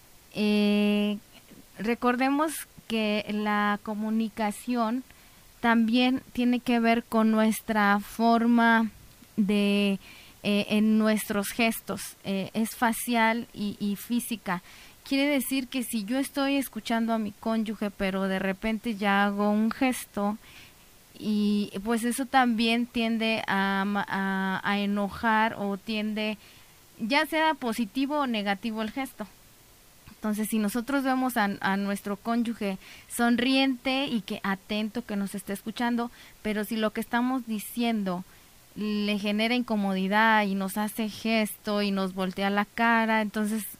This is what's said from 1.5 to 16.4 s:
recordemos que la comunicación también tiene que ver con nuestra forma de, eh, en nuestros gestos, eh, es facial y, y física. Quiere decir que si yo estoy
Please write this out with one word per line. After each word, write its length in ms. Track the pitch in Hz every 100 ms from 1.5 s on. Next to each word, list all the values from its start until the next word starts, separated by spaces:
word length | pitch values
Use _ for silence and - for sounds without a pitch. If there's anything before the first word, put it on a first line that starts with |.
| - - -
recordemos 880 | 208 240 247 247 269 285 311 - - - -
que 360 | 226 214 208 -
la 480 | 214 208 208 208 208
comunicación 1200 | - 208 214 220 220 - 214 208 - 247 220 254 - - - - - -
también 600 | 233 233 220 247 254 262 -
tiene 260 | - 247 247
que 220 | - 240
ver 240 | 226 233
con 260 | - 226 220
nuestra 720 | 220 220 208 - 214 202 208
forma 920 | 202 - 233 233 233 240 233 226 220 - - - - -
de, 640 | 196 208 202 202 202 196 - - - -
eh, 240 | 202 202 -
en 280 | 214 220 220
nuestros 520 | 220 214 - 208 202
gestos, 640 | - 226 - - 202 - -
eh, 260 | - 196 190
es 220 | 220 226
facial 720 | - 233 226 - 233 226 233 -
y, 220 | - 208 -
y 160 | 208
física. 680 | 196 - 240 - 220 - 180 - - - - -
Quiere 180 | 277 285
decir 420 | 285 - 269 254
que 160 | 262
si 200 | 233 226
yo 140 | 196 262
estoy 380 | 277 277